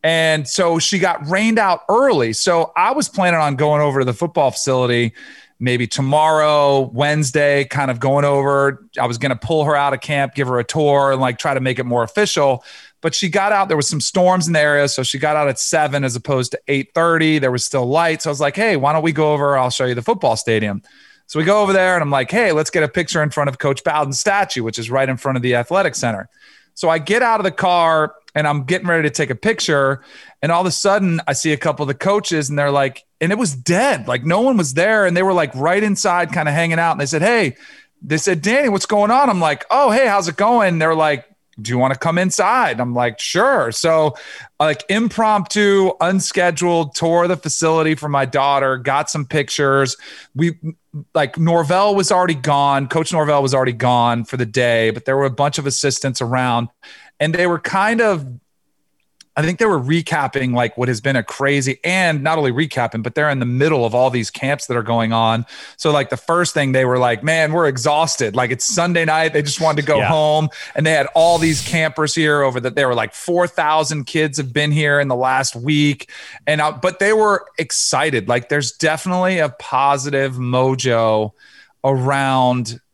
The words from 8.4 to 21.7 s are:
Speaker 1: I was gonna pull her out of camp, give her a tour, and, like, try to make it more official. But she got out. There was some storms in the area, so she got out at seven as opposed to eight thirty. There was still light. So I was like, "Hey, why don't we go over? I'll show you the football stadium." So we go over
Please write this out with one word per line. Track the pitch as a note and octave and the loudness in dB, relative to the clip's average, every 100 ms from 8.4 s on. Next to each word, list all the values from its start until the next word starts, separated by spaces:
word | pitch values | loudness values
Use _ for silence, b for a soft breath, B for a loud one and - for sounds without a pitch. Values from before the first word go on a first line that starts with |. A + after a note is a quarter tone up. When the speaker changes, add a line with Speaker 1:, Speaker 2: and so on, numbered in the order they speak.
| C#3 C#3 C#3 C3+ - - | 2 2 0 -2 -12 -4
Speaker 1:
I | B2 | -4
was | A#2 | -2
gonna | C3+ | -4
pull | A#2+ - D#3+ | -4 -2 -2
her | D3 | 0
out | D3 C#3+ | 0 0
of | C3+ | -2
camp, | - D3 C#3 - | -4 -2 -2 -2
give | B2+ | -2
her | B2 | -2
a | |
tour, | A#2 D#3+ D3 C#3 C#3 | -2 0 2 4 2
and, | C3+ | 2
like, | C3 A#2+ | -2 -2
try | D#3 | -4
to | C3+ | -2
make | C3 C3 | -2 -4
it | |
more | B2 A#2+ | -2 -2
official. | A2+ - G#3 - C#3+ B2 B B B B | -2 0 0 2 2 0 B B B B
But | D#3+ | -4
she | - F#3+ | -2 -2
got | F#3 G3 | 0 2
out. | G#3 G3 | 0 0
There | D#3 | 0
was | C#3 | -2
some | D#3 | -4
storms | - F#3 F3+ F#3 E3 | -2 2 2 2 2
in | |
the | E3 | 2
area, | D3 D3 C#3+ | 2 2 2
so | - | 0
she | B2+ C3+ | -4 -2
got | D3+ | 0
out | D3+ C#3+ | 0 0
at | C3 | -2
seven | - D#3+ D3+ C#3+ | -2 0 0 0
as | C3+ | -2
opposed | B2 - C3+ B2 | -4 -2 -2 -2
to | C#3+ - | -6 -2
eight | C#3 C3 | -4 -2
thirty. | - E3+ E3 D#3 D#3 | 0 2 2 2 2
There | C3+ | 0
was | B2 | -2
still | - C#3 B2 | -2 -2 0
light. | D3 E3+ D#3+ | 0 0 -2
So | D#3 | -4
I | |
was | C#3 | -2
like, | D3 E3 | -2 0
"Hey, | A3+ E3 | 0 2
why | C3+ | 2
don't | D#3+ | 2
we | D#3+ | 0
go | D3+ D3+ | 0 2
over? | D3+ C#3+ C#3 | 2 2 2
I'll | B2+ | 0
show | - | 0
you | B2+ | -2
the | A#2+ | -2
football | A#2 A#3 C3+ A2 | -2 0 0 0
stadium." | - A2 G#2 G2 b b b b _ | 0 0 0 -6 b b b b _
So | D3+ | -2
we | |
go | D#3+ G#3 | 2 2
over | G3+ | 4